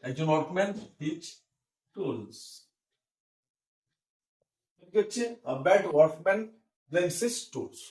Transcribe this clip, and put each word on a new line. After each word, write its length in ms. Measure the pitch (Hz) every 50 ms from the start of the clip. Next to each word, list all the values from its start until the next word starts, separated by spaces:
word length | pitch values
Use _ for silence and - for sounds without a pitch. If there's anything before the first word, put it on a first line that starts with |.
| -
একজন 200 | 135 131 147 160 156
ওয়ার্কম্যান, 400 | 156 151 151 - 180 190 196 202 202 - - - _ _
his 260 | 151 156 151 - - - - _ _ _ _ _ _ _ _ _ _ _ _
tools। 420 | 196 - - 110 104 101 95 - - - - - - _ _ _ _ _ _ _ _ _ _ _ _ _ _ _ _ _ _ _ _ _ _ _ _ _ _ _ _ _ _ _ _ _ _ _ _ _ _ _ _ _ _ _ _ 175 185
কি 60 | 180 214
হচ্ছে? 220 | 202 - - 240 240 233 - - _ 127 131
A 20 | 135 139
bad 180 | 180 196 196 190 175 147
workman 420 | 151 156 156 - - - 190 202 220 220 - - _ _ _ _ _ _ _
blames 260 | 151 175 180 175 - - 233
his 120 | 240 240 - - - -
tools। 260 | - - - - - - -